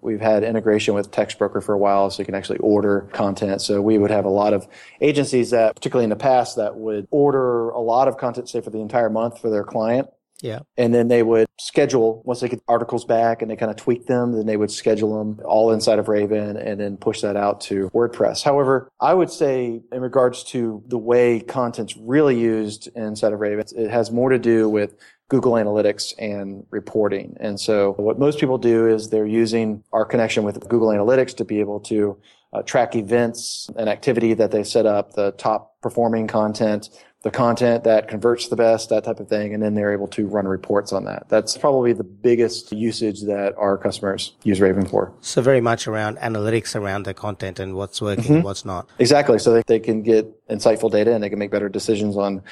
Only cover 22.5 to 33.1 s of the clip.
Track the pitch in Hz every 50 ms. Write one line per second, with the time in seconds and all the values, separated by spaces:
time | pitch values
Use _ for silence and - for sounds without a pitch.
22.5 | 110 110 107 104 104 - - - - 120 110 107 107 107 113 107 104 101 107 104
23.5 | 104 107 104 - - 117 113 104 117 117 107 107 117 120 127 131 131 120 110 117
24.5 | 113 113 110 107 107 107 104 - - _ - - _ _ _ - 135 123 123 127
25.5 | 117 113 104 104 104 107 104 104 104 - - - - - 110 104 101 101 98 98
26.5 | 98 98 - _ - 104 92 - - 110 104 101 101 98 - - - - - 107
27.5 | 101 101 - 113 107 101 101 98 98 - 104 110 110 127 139 147 147 147 151 131
28.5 | 127 117 113 117 117 113 113 113 110 110 107 110 110 110 107 107 110 113 113 107
29.5 | 113 113 110 107 107 104 - _ - 110 107 - - 120 113 110 - 113 104 104
30.5 | 101 - - - 120 117 113 110 104 104 101 117 131 131 127 131 - - 107 -
31.5 | 107 104 104 101 104 101 104 - 113 107 104 101 98 - _ _ _ _ _ _
32.5 | - 101 - - - 131 117 - - 113 101 95